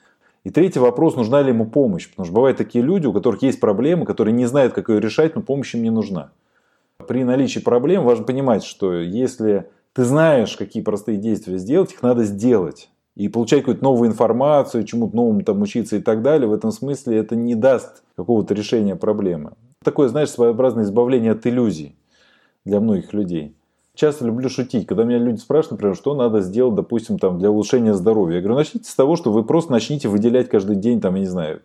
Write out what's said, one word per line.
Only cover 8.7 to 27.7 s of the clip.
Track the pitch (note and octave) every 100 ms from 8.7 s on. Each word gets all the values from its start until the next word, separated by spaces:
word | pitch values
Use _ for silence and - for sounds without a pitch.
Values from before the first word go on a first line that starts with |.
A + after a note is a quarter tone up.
| - F#2+
если | F2 E2+ G#2+ B2+ - A2 G2+ - _ _
ты | - B2
знаешь, | D3 E3 C#3 G2 -
какие | G2+ A2+
простые | G#2+ G2+ A#2+ G#2
действия | A2 G2+ - F#2
сделать, | F#2 E3 F#3
их | -
надо | B2 A#2+
сделать. | G#2+ G2+ B2 A2+ E2 - - _ _ -
И | G2+
получать | A#2+ A2+ C#3+
какую-то | B2+ A2
новую | C3+ B2 A#2
информацию, | G#2+ A2+ A#2 C#3+ D3 C3 A#2
чему-то | G2+ A#2 A2 G#2+
новому | A#2+ G#2
там | F#2 G2+
учиться | G2+ A#2+ G#2+ G#2
и |
так | G#2 A2
далее, | B2+ D#3 A2+
в |
этом | G#2+ A2
смысле | G#2 C3+ C#3 - A2
это | G#2+ A#2
не | A#2 A2+
даст | C3 A#2+ - - _ -
какого-то | F2+ A2+ F2
решения | G#2 G#2 A#2+ G#2 F2+
проблемы. | G#2+ G#2 G2 E2 D2 - _ _
Такое, | D3+ D3+ C3
знаешь, | C3+ D3
своеобразное | - A#2 A2+ B2+ A2+
избавление | G#2 G#2+ A#2+ C3 A2+
от | G#2+ A#2+
иллюзий | B2 A#2 D#2+ C#2+ _ _ _ _ _ _ _ F#2+
для | G2+
многих | A2 G2 E2
людей. | G#2 F#2 E2+ D2 - _ _ _
Часто | - D3+ C#3+ A#2+
люблю | A#2 C3
шутить, | C3 B2+ A#2+ -
когда | F#2+ A#2
меня | A#2+
люди | A#2+ A2
спрашивают, | - C#3+ D#3 G2+
например, | G2+ F2+
что | C#3
надо | C#3+ A#2+ A2
сделать, | F#2 G#2+ B2+ G2+
допустим, | F2 A#2 A2 F#2+
там, | F#2+ F2
для | G2+
улучшения | G#2+ G2+